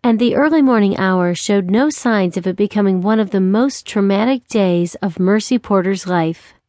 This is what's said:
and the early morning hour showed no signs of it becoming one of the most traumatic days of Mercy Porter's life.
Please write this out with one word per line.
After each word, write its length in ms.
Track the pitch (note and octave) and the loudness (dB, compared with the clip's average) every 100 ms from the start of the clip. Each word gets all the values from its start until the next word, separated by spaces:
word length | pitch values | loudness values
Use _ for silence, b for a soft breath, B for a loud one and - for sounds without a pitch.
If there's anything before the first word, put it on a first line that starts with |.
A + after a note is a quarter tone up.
and 140 | B3 A3+ | 0 2
the 180 | A#3+ - | 2 2
early 240 | D4+ D#4+ | 2 2
morning 340 | C4+ A#3 G3+ - | 2 2 2 0
hour 360 | F#3+ F#3 F3 | 0 0 0
showed 360 | F3 - G3+ F3+ | -2 -2 -2 0
no 180 | G#3 D4 | 0 0
signs 480 | - B3 G#3+ F3+ F3+ | -2 -2 0 0 -2
of 100 | F#3 | -6
it 100 | F3+ | -2
becoming 440 | G#3 G#3+ G3+ F#3 | -2 0 0 0
one 180 | F#3+ A3 | 0 0
of 120 | G3+ | 0
the 100 | G3 | 0
most 460 | F#3+ G#3 C4+ - - | 2 2 0 -2 -6
traumatic 600 | G#3+ G3 G3 A3+ C4 _ | -2 0 2 0 -2 _
days 460 | A3 F#3+ F3 F3 - | 0 2 2 -2 -4
of 220 | G3 D#3+ | -6 -2
Mercy 400 | F#3 G#3+ - B3 | 0 0 0 -4
Porter's 480 | - G3 F#3 F#3+ F#3 | 0 0 0 -4 -2
life. 460 | F3+ D#3+ E3 - _ | -2 -2 -4 -14 _